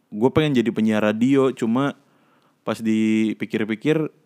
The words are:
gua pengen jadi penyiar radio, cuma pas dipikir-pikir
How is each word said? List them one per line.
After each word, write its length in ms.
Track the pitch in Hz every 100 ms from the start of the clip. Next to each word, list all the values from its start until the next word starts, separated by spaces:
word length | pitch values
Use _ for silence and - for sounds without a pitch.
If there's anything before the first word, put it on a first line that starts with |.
| _
gua 160 | 104 127 156
pengen 240 | 151 127
jadi 100 | 113 110
penyiar 280 | 110 107
radio, 460 | 107 110 123 139 131 120
cuma 400 | 113 120 139 - _ _ _ _ _ _ -
pas 100 | 110
dipikir-pikir 1300 | 110 110 110 110 110 - 107 107 107 107 147 156 151 _